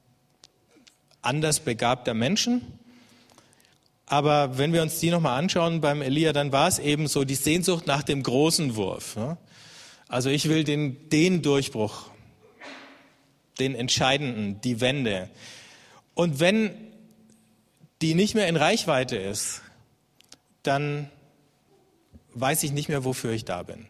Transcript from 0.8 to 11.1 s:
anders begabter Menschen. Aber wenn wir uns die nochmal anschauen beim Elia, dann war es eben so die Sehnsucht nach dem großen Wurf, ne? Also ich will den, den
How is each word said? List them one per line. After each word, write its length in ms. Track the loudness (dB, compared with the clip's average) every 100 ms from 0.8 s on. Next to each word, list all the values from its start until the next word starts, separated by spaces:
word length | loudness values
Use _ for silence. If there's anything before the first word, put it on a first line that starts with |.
| _ _ _ _
anders 400 | -4 0 0 0
begabter 520 | -2 0 0 0 0
Menschen. 680 | 0 0 0 0 -2 -4 -14 -20 -20 -20 -20 _ -20 _ _ _ _ _ _ -2
Aber 480 | 2 4 4 2 0
wenn 160 | 2
wir 80 | 2
uns 180 | 0 0
die 120 | 0
nochmal 260 | 2 2 2
anschauen 440 | 0 2 2 2
beim 200 | 0 0
Elia, 320 | 0 2 2
dann 180 | 2 2
war 160 | 4 4
es 120 | 2
eben 260 | 0 0 0
so 160 | 0 0
die 100 | 0
Sehnsucht 500 | 0 2 2 0 0
nach 160 | -2
dem 220 | 0 -2
großen 520 | 0 2 2 2 0 -2
Wurf, 400 | -4 -4 -8 -8
ne? 220 | -6 -8 -14 -20 -20 -20 -20 -20 -8
Also 240 | -4 0
ich 180 | 0 2
will 140 | 2
den, 440 | 0 0 -2 -6
den 340 | 0